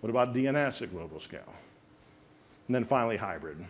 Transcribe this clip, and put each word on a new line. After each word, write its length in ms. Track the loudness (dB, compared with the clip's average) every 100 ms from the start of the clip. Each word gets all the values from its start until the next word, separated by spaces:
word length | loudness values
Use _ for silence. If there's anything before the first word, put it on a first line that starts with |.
What 80 | 2
about 240 | 4 4
D 140 | 4 2
N 80 | 4
S 260 | 2 -2
at 100 | -8
global 280 | -8 -10 -10
scale? 340 | -12 -14 -16 -20 -20 -20 -20 -20 -20 -20 -20 -20 -20 -20 0
And 80 | 0
then 80 |
finally, 340 | 4 2 4 0
hybrid. 400 | -4 -6 -8 -12 -14